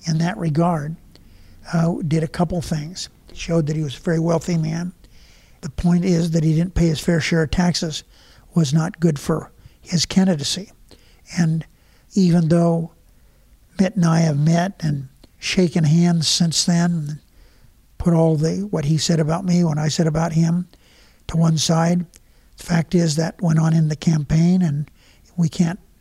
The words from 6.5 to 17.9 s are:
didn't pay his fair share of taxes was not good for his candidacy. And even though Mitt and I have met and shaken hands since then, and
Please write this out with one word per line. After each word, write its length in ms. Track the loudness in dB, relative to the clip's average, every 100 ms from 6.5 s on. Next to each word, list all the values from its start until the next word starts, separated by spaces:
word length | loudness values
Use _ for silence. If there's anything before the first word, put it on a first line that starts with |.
didn't 200 | 2 0
pay 140 | 0 0
his 120 | 0
fair 200 | 0 -2
share 220 | 0 0
of 80 | 0
taxes 540 | 0 0 0 -4 -8 -14 -20 -20 -20 -4
was 180 | 0 2
not 280 | 0 -2 0
good 180 | 0 0
for 320 | -2 -4 -6 -18 -20 -20
his 240 | -6 -4 0
candidacy. 680 | 2 2 0 -4 -8 -10 -20 -20 -20 _ _ -10 -2
And 280 | -2 -2 -6 _ _ _ _
even 340 | 0 2 4 4
though 440 | 2 2 0 -4 -12 _ _ _ _ _ -20 _ -2
Mitt 180 | -2 2
and 80 |
I 160 | 2 2
have 180 | 2 2
met 380 | 2 2 0 -4
and 280 | -6 -6 -8 -18 -20 _
shaken 460 | -4 0 0 2
hands 440 | 2 4 4 2 0
since 360 | 0 0 0
then, 260 | 0 2 0
and 300 | -2 -6 -10 -16 -20 -20 _ -20 _ _